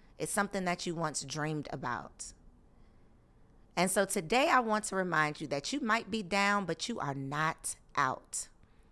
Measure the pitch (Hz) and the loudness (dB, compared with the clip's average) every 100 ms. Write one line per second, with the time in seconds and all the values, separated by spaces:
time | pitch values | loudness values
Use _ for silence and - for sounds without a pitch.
0 | - - 156 - 202 196 180 175 180 165 | -20 -8 -2 0 0 0 -2 -2 -4 -2
1 | 156 131 139 151 151 156 - 139 127 117 | -2 -4 -6 -4 -2 -2 -6 -6 -4 -6
2 | - - - - - - - - - - | -8 -14 -16 -16 -20 -20 -20 -20 -20 -20
3 | - - - - - - - - 185 202 | -20 -20 -20 -20 -20 -20 -8 0 2 4
4 | 196 208 160 240 311 285 226 214 - 190 | 2 0 2 4 6 4 4 0 0 -2
5 | 180 160 151 151 147 143 - 285 226 226 | 2 2 2 0 -4 -4 -2 -2 2 0
6 | 196 220 175 196 202 202 175 165 - 233 | 0 -4 0 2 4 2 0 -4 -4 -2
7 | 143 139 135 147 156 - - - - - | -2 -2 -4 0 0 0 -6 -8 -6 0
8 | 135 - - - - - - - - | 2 0 -6 -8 -8 -14 -20 -20 -20